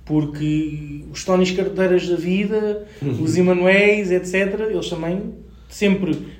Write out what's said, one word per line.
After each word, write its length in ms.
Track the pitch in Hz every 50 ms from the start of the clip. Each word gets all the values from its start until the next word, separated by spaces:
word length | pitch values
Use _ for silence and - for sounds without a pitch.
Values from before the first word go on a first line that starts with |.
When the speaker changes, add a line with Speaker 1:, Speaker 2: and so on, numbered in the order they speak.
| -
Speaker 1:
Porque 1000 | - 151 151 147 147 147 147 151 151 151 156 156 151 147 151 151 147 143 147 147 -
os 120 | 143 - -
Tónis 280 | 190 185 185 185 180
Carteiras 560 | - 196 190 196 - 180 190 180 180 180 165 175
da 80 | 175
vida, 720 | 160 160 175 185 196 208 202 220 214 214 208 208 - - - - -
Speaker 2:
<laughs> 200 | 143 143 120 110
Speaker 1:
os 160 | 156 - 160 175
Emanuéis, 720 | 180 180 180 175 180 185 190 202 208 208 208 208 202 180
et 140 | 180 185 180
cetera, 460 | 180 180 190 196 190 196 202 220 214
eles 180 | 196 175 - -
também 440 | 175 165 160 170 180 202 214 233 - - - - - - - -
sempre 580 | - - 208 196 190 - 185 160 147 - - - - -